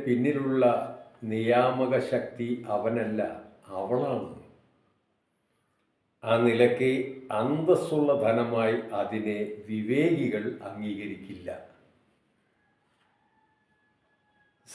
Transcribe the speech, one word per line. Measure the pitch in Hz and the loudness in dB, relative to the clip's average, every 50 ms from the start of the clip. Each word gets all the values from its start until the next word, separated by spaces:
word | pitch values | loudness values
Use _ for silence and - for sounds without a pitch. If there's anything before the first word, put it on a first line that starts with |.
| - | 2
പിന്നിലുള്ള | 135 120 120 127 147 147 139 135 135 131 131 127 120 117 - - - - - - - - - - 110 | 2 2 2 2 2 0 0 0 0 2 4 4 4 4 2 0 -6 -10 -14 -18 -20 -18 -12 -8 -4
നിയാമക | 110 110 110 113 120 123 123 131 127 127 131 123 131 123 120 - | -4 0 2 4 4 4 4 4 2 0 0 2 2 0 0 0
ശക്തി | 131 120 - - - - 120 117 120 120 - 110 104 | -2 -2 -2 -4 -6 -8 -6 -4 -4 -6 -4 -4 -2
അവനല്ല, | 104 107 113 117 117 107 104 107 104 101 101 - - - - - - - - 95 92 | -2 0 0 0 0 -2 -2 -2 -2 -2 -4 -6 -10 -14 -18 -20 -20 -20 -12 -8 -8
അവളാണ്. | 98 95 120 123 143 139 127 110 98 90 80 - - - - _ _ _ _ _ _ _ _ _ _ _ _ _ _ _ _ _ _ _ _ _ _ _ _ _ _ _ _ _ _ _ _ _ - 113 | -4 -2 0 0 0 0 -2 -4 -6 -8 -12 -16 -18 -20 -20 _ _ _ _ _ _ _ _ _ _ _ _ _ _ _ _ _ _ _ _ _ _ _ _ _ _ _ _ _ _ _ _ _ 0 2
ആ | 113 117 120 | 4 6 6
നിലയ്ക്ക് | 120 113 113 123 120 - - 131 131 127 - - - - - - - 110 107 | 4 6 6 6 6 6 4 2 2 2 0 -2 -4 -8 -12 -10 -6 -2 -2
അന്തസ്സുള്ള | 113 131 147 156 165 165 180 165 - - 160 151 147 143 139 117 107 | 0 0 0 0 4 4 4 4 4 0 0 2 4 4 2 2 2
ധനമായി | 110 113 120 120 117 117 113 113 110 113 120 - - 107 101 | 2 2 2 2 0 0 0 2 2 0 0 -4 -4 -4 -4
അതിനെ | 101 - 110 110 107 107 104 104 107 104 - - - 107 | -4 -2 -2 -4 -2 -2 -2 -2 -4 -6 -8 -10 -10 -8
വിവേകികൾ | 110 107 107 107 123 139 156 170 170 143 117 113 104 104 104 120 117 - 101 98 | -6 -4 -2 0 0 2 2 2 2 2 0 0 -2 -2 -2 -4 -6 -8 -10 -12
അംഗീകരിക്കില്ല. | 98 107 104 104 101 98 101 101 98 95 95 95 98 90 87 87 - - - - - _ _ _ _ _ _ _ _ _ _ _ _ _ _ _ _ _ _ _ _ _ _ _ _ _ _ _ _ 880 880 880 880 880 880 855 855 855 855 855 855 855 855 855 _ _ _ _ _ _ _ _ _ _ _ _ _ _ _ - - | -10 -8 -8 -6 -6 -6 -8 -8 -10 -10 -12 -14 -16 -14 -12 -12 -12 -12 -14 -18 -20 _ _ _ _ _ _ _ _ _ _ _ _ _ _ _ _ _ _ _ _ _ _ _ _ _ _ _ _ _ _ _ _ _ _ _ _ _ _ _ _ _ _ _ _ _ _ _ _ _ _ _ _ _ _ _ _ _ _ -6 0